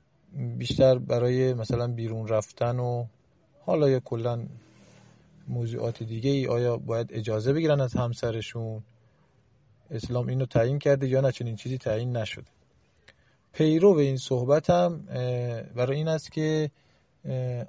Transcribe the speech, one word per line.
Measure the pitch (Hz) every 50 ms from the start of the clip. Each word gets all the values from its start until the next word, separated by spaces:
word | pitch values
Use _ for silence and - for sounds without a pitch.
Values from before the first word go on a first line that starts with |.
| _ _ _ _ _ - - 131 123 120 117 120
بیشتر | 120 - - - 135 131 131 127
برای | 127 127 120 117 123 123 127 127 131 131 123
مثلاً | 117 110 - 120 117 120
بیرون | 120 120 113 113 110 113 113 110 107
رفتن | 110 107 - - - - 120 120 123 123
و | 123 123 120 120 117 113 - _ _ _ _ _ _ _ _ _ -
حالا | 180 180 156 147 139
یا | 131 127
کلاً | - - 120 113 113 120 120 120 120 - - - - - - - - - - - - - - _ _ _ _ - - 127
موضوعات | 123 120 117 113 117 113 113 117 117 -
دیگه | 113 110 113 110 123 139
ای | 139 139 127
آیا | 120 117 120 120 123 117
باید | - - 117 113 117 117 -
اجازه | - 113 107 113 107 107 110 131
بگیرن | 143 165 165 151 147 143
از | 131 123 -
همسرشون؟ | 127 123 120 120 - - 117 113 113 104 - - 117 113 113 110 110 - - _ _ _ _ _ _ _ _ _ _ _ _ _ _ _ _ _ _ _ -
اسلام | 156 113 - - 120 123 120 127
اینو | 127 131 131
تعیین | - - 117 117 127 143 143
کرده | - 143 139 135 139 127
یا | 131 135
نه | 139 131
چنین | - - 120 117 110
چیزی | - - 127 131 127
تعیین | - 117 107 113 120 127 120
نشده؟ | 117 107 - - 104 - - _ _ _ _ _ _ _ _ _ _ _ - - _ _ _ _ _ _ _
پیرو | - - 156 156 156 160 190 208 180
این | 151 143 135 135
صحبتم، | 127 - - 131 123 123 131 143 156 - - 175 175 180 175 165 151 - -
اه، | 131 127 127 123 123 123 120 120 117 113
برای | - - - 120 123 131 139
این | 151 156 160
است | 160 151 - -
که، | - 156 156 156 156 156 151 147 - _ _ _ _ _ _ _ _ _ -
اه، | 131 127 127 127 123 123 120 -